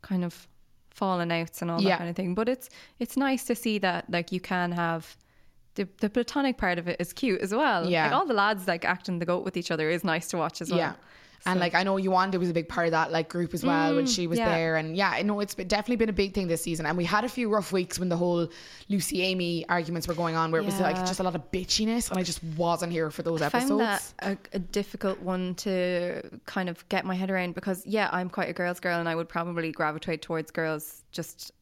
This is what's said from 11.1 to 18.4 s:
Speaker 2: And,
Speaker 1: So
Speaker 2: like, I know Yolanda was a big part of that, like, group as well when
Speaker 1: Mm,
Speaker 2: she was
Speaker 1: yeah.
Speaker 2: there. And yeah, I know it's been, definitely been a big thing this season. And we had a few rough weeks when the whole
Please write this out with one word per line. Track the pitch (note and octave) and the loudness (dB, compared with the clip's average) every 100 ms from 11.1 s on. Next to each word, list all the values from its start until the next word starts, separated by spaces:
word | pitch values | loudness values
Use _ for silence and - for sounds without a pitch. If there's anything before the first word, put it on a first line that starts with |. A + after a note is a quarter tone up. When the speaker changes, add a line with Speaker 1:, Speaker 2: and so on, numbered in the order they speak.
| - - - F#3 | -20 -20 -6 0
Speaker 2:
And, | F#3 | 2
Speaker 1:
So | |
Speaker 2:
like, | F3 | 4
I | F3 | 2
know | G3 G3 | 2 2
Yolanda | F#3+ F#3 F#3+ F#3+ | 4 4 4 2
was | F3+ | 2
a | |
big | E3+ E3 | 0 -2
part | - E3+ | 0 2
of | |
that, | D#3+ D#3+ | 2 2
like, | E3 D#3+ | 0 -2
group | F3 E3+ | -2 -2
as | E3+ | 0
well | E3+ E3 D#3+ | 2 2 4
when | - | 2
Speaker 1:
Mm, | C4 | 2
Speaker 2:
she | A#3 E3+ | 0 0
was | E3+ | 2
Speaker 1:
yeah. | F3 | 2
Speaker 2:
there. | E3 E3 D#3+ | 2 2 0
And | D#3 | 0
yeah, | E3 E3+ | 0 2
I | A#2+ | 2
know | G3+ G#3 | 2 0
it's | G3+ | -2
been, | - F#3 | -4 0
definitely | G#3 G#3+ A#3+ | 0 2 2
been | A3 | 2
a | F#3+ | 2
big | G3 | 0
thing | G3 F3+ | 0 0
this | E3 | 0
season. | F3 E3 | 0 -2
And | D3 F3 | 0 0
we | |
had | E3+ G#3 | 2 2
a | A#3+ | 0
few | B3+ A3+ | -2 2
rough | G#3 F3 | 2 2
weeks | F#3+ F3+ - | -2 0 -2
when | F3+ | 0
the | E3+ | 2
whole | F3 F3 | 2 2